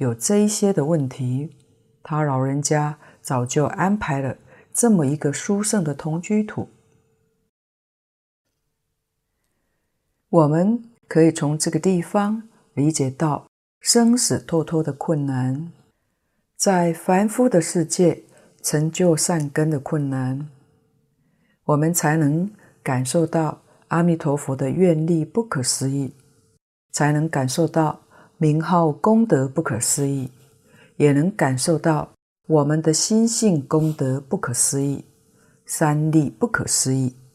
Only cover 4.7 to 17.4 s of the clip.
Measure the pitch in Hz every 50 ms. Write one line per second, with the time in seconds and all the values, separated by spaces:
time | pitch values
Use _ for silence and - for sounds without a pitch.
4.7 | - - - 240 214 175 147 131 143 - - 147 143 - - - 202 202 208 -
5.7 | - 214 165 147 139 139 - 160 156 170 175 - 214 214 214 214 - - 98 -
6.7 | _ _ _ _ _ _ _ _ _ _ _ _ _ _ _ _ _ _ _ _
7.7 | _ _ _ _ _ _ _ _ _ _ _ _ _ _ _ _ _ _ _ _
8.7 | _ _ _ _ _ _ _ _ _ _ _ _ _ _ _ _ _ _ _ _
9.7 | _ _ _ _ _ _ _ _ _ _ _ _ 196 170 156 143 151 165 180 208
10.7 | 233 240 - - _ _ _ - - 165 160 165 160 160 - 143 151 156 - 170
11.7 | 160 151 - 185 190 175 170 - - 208 202 208 214 226 214 - _ _ _ _
12.7 | - 135 139 156 156 - 139 131 131 - 165 156 143 - - _ _ _ _ _
13.7 | _ _ - - - 233 233 233 240 247 - - 131 127 - - 165 165 151 156
14.7 | 165 160 156 151 135 - - - 165 147 143 139 131 127 127 127 135 143 165 170
15.7 | - _ _ _ _ _ _ _ _ _ _ _ _ _ _ _ _ - - 202
16.7 | 190 175 175 170 165 165 - - 185 185 208 214 214 -